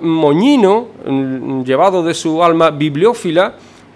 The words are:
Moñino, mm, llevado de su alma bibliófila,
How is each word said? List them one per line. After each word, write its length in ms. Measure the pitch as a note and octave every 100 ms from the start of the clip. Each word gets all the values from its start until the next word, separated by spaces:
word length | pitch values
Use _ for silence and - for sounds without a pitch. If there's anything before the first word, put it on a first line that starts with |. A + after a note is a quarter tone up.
Moñino, 840 | E3 D#3+ D3 D3+ B3+ C#4+ F#3 G#3+ A#3+ - -
mm, 560 | C3+ C3+ C3 A#2+ C3+
llevado 400 | B2+ C3 F#3+ F#3
de 100 | E3
su 320 | D#3 D#3+ D#3+
alma 260 | E3+ E3 E3
bibliófila, 840 | D3 D3+ C#3+ G#3+ A#3 F3+ D#3+ G#3 - - - -